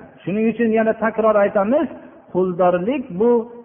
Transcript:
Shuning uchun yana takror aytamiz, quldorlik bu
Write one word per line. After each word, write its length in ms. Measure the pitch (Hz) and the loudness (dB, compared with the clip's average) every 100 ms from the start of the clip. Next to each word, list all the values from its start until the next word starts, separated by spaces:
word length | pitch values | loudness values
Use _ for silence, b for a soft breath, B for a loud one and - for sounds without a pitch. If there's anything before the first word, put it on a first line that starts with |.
| - - | -16 -14
Shuning 260 | - 202 226 | -6 -2 -2
uchun 200 | 226 233 | 0 0
yana 240 | 220 220 | 2 0
takror 440 | 220 214 220 220 214 | 0 -2 0 2 2
aytamiz, 520 | 202 208 196 285 302 - - - - | 2 0 0 0 -2 -8 -20 -20 -8
quldorlik 720 | 180 185 170 180 180 190 285 247 | -2 -2 2 2 2 -2 -4 -6
bu 200 | 175 233 240 226 - | 0 2 2 0 -12